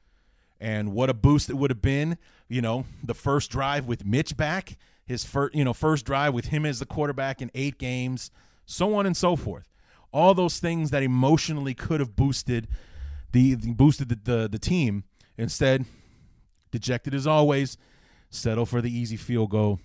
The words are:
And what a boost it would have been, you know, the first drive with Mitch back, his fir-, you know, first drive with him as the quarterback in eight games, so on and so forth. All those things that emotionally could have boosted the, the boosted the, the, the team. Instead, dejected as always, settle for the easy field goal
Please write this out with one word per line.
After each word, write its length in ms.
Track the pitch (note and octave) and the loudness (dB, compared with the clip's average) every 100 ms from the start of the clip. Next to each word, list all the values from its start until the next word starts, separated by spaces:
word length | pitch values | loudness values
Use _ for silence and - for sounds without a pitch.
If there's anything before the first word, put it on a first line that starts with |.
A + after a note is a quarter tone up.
| _ _ _ _ _ _ | _ _ _ _ _ _
And 340 | A2 G#2+ G#2 | -4 -4 -2
what 160 | G2+ C3 | 0 0
a 40 | |
boost 360 | A#2 C#3 D3 - | 4 6 6 2
it 80 | C3 | -2
would 140 | C#3 | -2
have 100 | A#2+ | 0
been, 360 | C#3 C#3 D#3 E3+ _ _ _ | 0 0 -2 -4 _ _ _
you 140 | B2 | -4
know, 240 | A2+ A#2+ - - | -2 -4 -6 -12
the 120 | A#2 A2+ | -10 -6
first 340 | C#3 C#3+ - | 0 0 0
drive 380 | C3+ C3+ C#3+ B2 | -4 -2 -2 -4
with 180 | A#2 G2+ | -6 0
Mitch 320 | B2 D#3+ B2+ | 0 0 -2
back, 400 | D3+ F#3 - - _ _ - | -2 -2 -6 -16 _ _ -10
his 200 | B2 - | -8 -4
fir-, 260 | C#3 C#3 | -2 -2
you 100 | D3+ | 0
know, 100 | C3 | 0
first 320 | A#2 D#3 D3+ A#2 | 2 2 0 0
drive 280 | C#3 D3 | 0 0
with 140 | A#2+ - | 0 -2
him 180 | D3+ D3+ | -2 -2
as 140 | A#2+ | -4
the 60 | C3+ | -6
quarterback 560 | - D3 C3+ C3+ C3 | -4 -4 -2 -6 -6
in 80 | B2 B2+ | -8 -6
eight 220 | C#3+ C3 | -6 -6
games, 540 | B2+ B2+ B2+ B2+ - - _ _ - | -6 -4 -4 -6 -10 -18 _ _ -14
so 280 | - G3+ G#3 | -2 0 2
on 100 | G3 | 0
and 120 | F3 | 2
so 180 | F3+ E3+ | 2 0
forth. 380 | A#2 E2+ - _ _ _ _ | -4 -10 -14 _ _ _ _
All 200 | C#3 F3+ | 4 6
those 260 | F#3 F3 - | 6 2 0
things 320 | E3+ E3 D#3 | -2 -2 0
that 120 | C#3+ | 0
emotionally 680 | C3+ B2+ C3 D#3 - D3+ C3+ | 2 4 6 4 4 -4 -6
could 260 | B2 - D#3 | -8 -4 -2
have 160 | B2+ G2+ | -2 0
boosted 520 | C3+ C3 - A#2+ A2+ - - - - - - | 0 0 -2 -4 -4 -10 -10 -14 -12 -12 0
the, 240 | B2 C3 B2 | 4 4 4
the 180 | A#2 | -2
boosted 360 | A2+ D3 - C3 | 4 4 4 -2
the, 60 | A2+ | -4
the, 340 | A2 A#2 A2 | -2 -2 -2
the 100 | G#2+ | -4
team. 440 | - F3 B2+ G2+ - _ _ - | -2 0 0 -2 -8 _ _ -8
Instead, 480 | A2+ - C3+ C3 B2 - _ _ - _ _ _ _ | -8 0 2 2 0 -12 _ _ -20 _ _ _ _
dejected 420 | A2+ B2 B2 D3 | -8 -4 -4 -2
as 140 | C#3 C#3+ | -2 2
always, 500 | D#3 D3 C#3 C3+ - _ _ _ _ _ | 4 6 4 0 -6 _ _ _ _ _
settle 360 | - A#2 A2+ A#2 | -6 -2 0 0
for 160 | A#2+ | 0
the 100 | A#2+ | -2
easy 260 | A#2+ A#2 A2 | -4 -6 -8
field 320 | - A#2 G#2+ | -2 0 2
goal 300 | G#2+ G#2+ G2 | 2 2 0